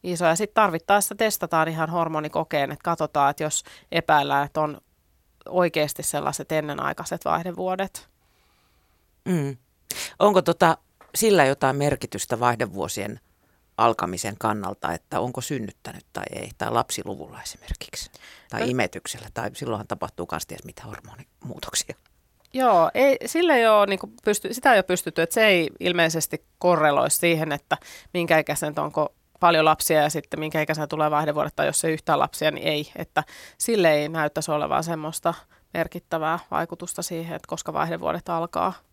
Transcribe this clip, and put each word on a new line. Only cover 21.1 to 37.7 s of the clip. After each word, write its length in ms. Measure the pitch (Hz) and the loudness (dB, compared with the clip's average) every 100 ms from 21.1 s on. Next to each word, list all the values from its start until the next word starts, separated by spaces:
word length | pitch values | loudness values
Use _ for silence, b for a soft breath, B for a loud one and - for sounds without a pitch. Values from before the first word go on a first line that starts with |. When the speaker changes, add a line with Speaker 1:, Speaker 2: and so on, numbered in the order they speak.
| - - _ - - - - - - _ _ _ _ _ | -20 -20 _ -16 -14 -8 -6 -6 -12 _ _ _ _ _
Speaker 1:
Joo, 380 | 254 254 185 160 | 0 4 6 4
ei, 220 | - 269 269 - | 4 4 4 0
sillä 300 | 320 349 269 | 0 4 4
ei 100 | 226 | 6
oo 200 | 214 202 | 6 4
niinku 260 | 196 214 - | 0 -6 -6
pysty-, 300 | - 208 - | -2 -2 -2
sitä 180 | 233 277 | 2 4
ei 60 | 226 | 6
oo 40 | |
pystytty, 400 | 185 185 - - | 4 -2 -2 -2
että 120 | 165 | 0
se 120 | - 220 | 4 6
ei 240 | 180 160 - | 6 2 -2
ilmeisesti 640 | 180 175 165 160 - 156 _ _ | -2 2 2 0 -4 -8 _ _
korreloi 520 | 175 165 151 139 127 | 2 4 4 4 2
siihen, 420 | - 175 165 160 | 2 2 2 0
että 240 | 147 _ 143 B B B | -4 _ -4 B B B
minkä 240 | 180 170 160 | -4 2 2
ikäiset 400 | 151 147 151 147 | 2 -4 -4 -4
onko 360 | 151 156 151 _ _ _ | -4 -2 -4 _ _ _
paljon 240 | 175 165 | 4 6
lapsia 380 | 156 156 - 156 | 4 4 2 4
ja 80 | 151 | 2
sitten 300 | 151 - 156 | 0 -6 -8
minkä 200 | 156 156 | -4 -2
ikäisenä 260 | 151 156 147 | -2 -2 -4
tulee 240 | 156 151 | 0 0
vaihdevuodet, 460 | 147 156 151 151 - | 2 0 -2 -2 0
tai 100 | 147 | -2
jos 180 | - | 0
ei 80 | 165 | -2
yhtään 260 | 156 - 147 | -2 0 0
lapsia, 320 | 135 - 156 | 0 0 -2
niin 160 | 143 160 | -2 -4
ei. 260 | 151 151 - | -4 -6 -12
Että 280 | 165 - 151 B B B | -4 -4 -4 B B B
sille 340 | - 220 170 | -2 4 4
ei 160 | 151 147 | 4 0
näyttäisi 420 | 165 151 - 156 | -2 -2 -2 -2
olevan 340 | 151 151 143 | -2 0 -2
semmoista 500 | 160 165 151 156 170 165 _ b _ | -2 -6 -6 -4 -4 -4 _ b _
merkittävää 640 | 170 160 175 _ 165 156 170 - | -6 -4 -6 _ -4 -2 -4 -4
vaikutusta 520 | 156 170 175 175 - | -4 -4 -8 -12 -10
siihen, 340 | 170 165 165 151 | -8 -8 -8 -10
että 100 | - | -10
koska 240 | 165 - | -10 -6